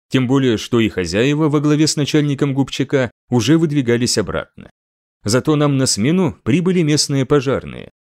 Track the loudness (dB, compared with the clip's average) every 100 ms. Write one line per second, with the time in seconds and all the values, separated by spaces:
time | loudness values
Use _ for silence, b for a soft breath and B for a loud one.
0 | _ -2 2 2 2 0 0 0 0 -2
1 | -2 0 0 0 0 0 2 2 0 -2
2 | 0 0 0 0 -2 0 -2 -4 -2 0
3 | -2 -6 -2 0 2 2 2 0 0 0
4 | 0 -2 -2 -6 -8 -14 -20 _ _ _
5 | _ _ -2 0 2 2 2 2 0 0
6 | 0 0 0 -4 -2 0 2 0 2 0
7 | 0 -2 0 0 0 -4 -6 -14 -18 _